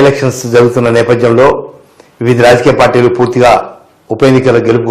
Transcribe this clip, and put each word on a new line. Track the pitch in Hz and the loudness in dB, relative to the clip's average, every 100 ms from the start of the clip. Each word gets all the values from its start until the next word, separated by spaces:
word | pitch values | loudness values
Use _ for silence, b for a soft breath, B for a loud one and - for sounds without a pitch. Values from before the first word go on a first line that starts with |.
ఎలక్షన్స్ | 139 135 131 - 120 | 2 0 -4 -6 -2
జరుగుతున్న | 120 120 127 117 117 | 0 2 0 -2 0
నేపథ్యంలో | 117 120 120 117 143 - - - b b b b | 0 0 0 2 0 -2 -8 -20 b b b b
వివిధ | 120 120 120 | -4 0 2
రాజకీయ | 123 143 127 | 2 0 0
పార్టీలు | 120 123 120 - | 0 2 0 0
పూర్తిగా | 120 123 120 104 - - _ _ - | -2 0 2 2 -2 -16 _ _ -10
ఉప | 110 135 | -2 0
ఎన్నికల | 131 131 117 113 | 2 2 0 0
గెలుపు | 117 113 | -2 0